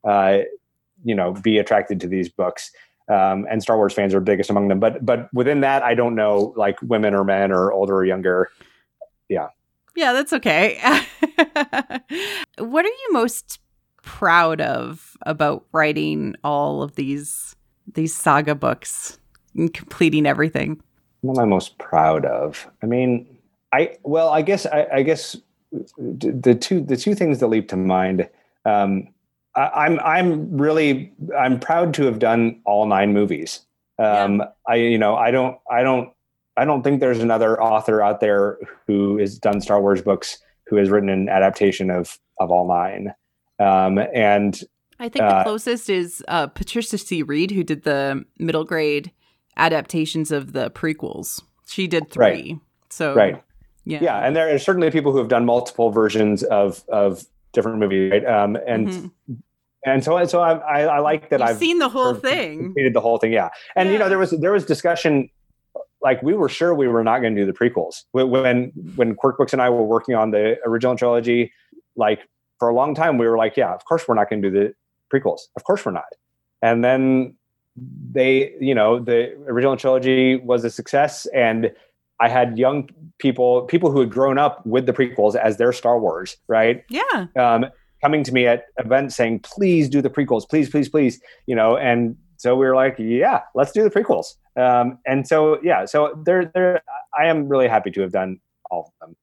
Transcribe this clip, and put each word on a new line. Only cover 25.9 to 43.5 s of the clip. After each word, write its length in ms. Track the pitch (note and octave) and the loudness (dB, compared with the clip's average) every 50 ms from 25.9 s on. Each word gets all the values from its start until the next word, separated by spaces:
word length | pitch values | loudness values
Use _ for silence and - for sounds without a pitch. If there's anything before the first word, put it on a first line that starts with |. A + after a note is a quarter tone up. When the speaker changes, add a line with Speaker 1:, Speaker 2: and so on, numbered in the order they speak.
| _ - B2+ A#2+ B2 B2+ | _ -12 -10 -10 -10 -6
Speaker 1:
d-, 140 | C#3+ C3 | -4 -4
the 240 | - B2+ B2 B2+ A#2+ | -4 2 4 4 4
two, 260 | A#2+ - - F#3+ F3+ | 4 2 -2 -2 -2
the 160 | C#3+ C3+ C3 B2+ | 0 -2 -4 -2
two 180 | - G#3 G#3 | 0 -2 -2
things 240 | G3+ F#3+ D#3+ C#3+ A#2 | 0 0 0 0 0
that 80 | B2+ A2 | 0 0
leap 200 | A2 A2 G2+ - | 0 0 -2 -4
to 80 | - F#2 | -4 -2
mind, 500 | F#2 F#2+ F#2 F#2 F#2 F#2 F#2+ F2+ F2 - _ _ _ _ _ _ _ | 0 0 2 2 0 0 0 -2 -2 -4 _ _ _ _ _ _ _
um, 420 | A2 G#2+ G#2 G2+ G2 G2 F#2+ F#2 - _ _ _ _ _ _ _ _ _ | 0 2 2 2 0 -2 -4 -6 -10 _ _ _ _ _ _ _ _ _
I, 120 | C3 C3+ - - D3+ D3+ | -2 -2 -2 0 0 0
I'm, 140 | D#3 E3+ D3 | 0 0 0
I'm 580 | - D#3+ D#3 F3+ F#3 F3+ E3 D3+ D#3 - F3+ C#3 | 0 0 0 0 0 0 -2 -2 -4 -6 -2 -2
really, 540 | C#3+ D3+ D#3 D#3+ D#3 D3 C#3 C3 - - _ _ D3+ D#3+ - C#3+ | 0 2 2 2 2 2 0 -2 -4 -12 _ _ -12 -8 -4 -2
I'm 220 | C3 C3 B2+ A#2+ | 0 0 0 -2
proud 340 | - - D#3+ E3+ F3 E3+ D3 | 0 -2 0 0 0 0 0
to 100 | - C#3+ | 0 0
have 140 | C3 A2+ A2 | 0 0 2
done 420 | A#2+ A2+ A2+ A#2 A#2 A2+ A#2 - _ | 2 2 2 2 2 0 -2 -4 _
all 200 | G2+ G#2 G#2 G#2+ | 0 0 2 2
nine 280 | G#2 G#2 F#2+ G2+ G#2 G2+ | 2 2 2 2 2 2
movies. 480 | G2+ G#2 G2 E2+ D2 D#2+ - - - _ _ _ _ _ _ _ - | 2 2 0 -2 -6 -6 -12 -12 -16 _ _ _ _ _ _ _ -2
Um, 380 | A2+ G#2+ G#2 G#2 G2+ G2+ G2+ G#2 | 0 2 2 2 2 2 0 0
Speaker 2:
Yeah. 60 | G#2+ - _ _ _ A2+ | -2 -4 _ _ _ -2
Speaker 1:
I, 80 | A#2 | 0
you 220 | A#2+ A#2 A#2 A#2 A2 | 2 2 2 2 2
know, 180 | G#2+ G#2 A2 | 2 2 2
I 160 | A#2+ A#2 A#2 | 2 2 2
don't, 260 | B2 C3 B2+ C3 C3 - _ - | 2 2 0 -2 -4 -8 _ -4
I 140 | A#2+ A#2+ B2+ | -2 0 2
don't, 260 | C3+ C3 B2 A#2+ - _ _ _ _ _ _ _ _ _ | 2 0 0 -2 -6 _ _ _ _ _ _ _ _ _
I 100 | - B2+ | -2 0
don't 160 | D3 D3+ C3 | 0 0 0
think 200 | A#2+ C#3+ C#3+ C3+ | 0 0 0 2
there's 180 | C3+ B2+ B2 A2+ | 2 2 2 2
another 420 | A2+ A#2 A2+ A2 A#2 A2 A2+ - | 2 0 2 2 2 2 2 2
author 400 | A2 A2+ A2 G#2+ G#2+ - A2 G#2+ | 2 2 2 2 2 2 2 2
out 180 | G#2 G2+ G#2+ G#2 | 2 2 2 2
there 380 | - G#2+ G#2 G2+ G2+ G2+ F#2+ - - - - _ _ - | 2 2 4 2 2 0 -2 -6 -16 -18 -20 _ _ -2
who 300 | G#2 G2+ G2+ G2+ G2+ G#2+ | 0 2 2 2 0 0
has 200 | G#2 F#2+ G#2+ A#2 | -2 -2 -4 -2
done 240 | - A2 G2+ G2+ | -2 0 0 0
Star 180 | F#2+ - G#2 G2+ | 0 2 2 2
Wars 200 | G2 G2+ G2+ F#2 | 4 4 2 2
books 380 | F2+ G2+ G2 F#2 - - - - _ _ _ _ _ | 2 0 0 0 -2 -10 -14 -14 _ _ _ _ _
who 100 | - A2 G#2 | -2 2 2
has 120 | G2 F#2+ | 4 4
written 200 | G2+ G#2 G2+ G2 | 4 2 2 2
an 200 | F#2+ F#2+ F#2+ G2+ | 0 0 0 0
adaptation 600 | F#2 F#2+ F#2+ F#2+ F#2+ - G#2 G2 F#2 - F#2+ F#2 | 2 2 2 2 2 2 2 2 2 0 -2 -2
of, 260 | F2+ F2+ F2 - - - _ _ _ - | -2 -2 -4 -6 -10 -20 _ _ _ -6
of 120 | F#2+ F2 | -2 0
all 160 | F2 F2+ F2+ F2+ | 2 0 2 2
nine. 460 | F2 F2 F2 F#2+ G2 G2 G2+ G2+ - _ _ _ _ _ _ _ | 0 0 0 -2 -6 -8 -12 -12 -12 _ _ _ _ _ _ _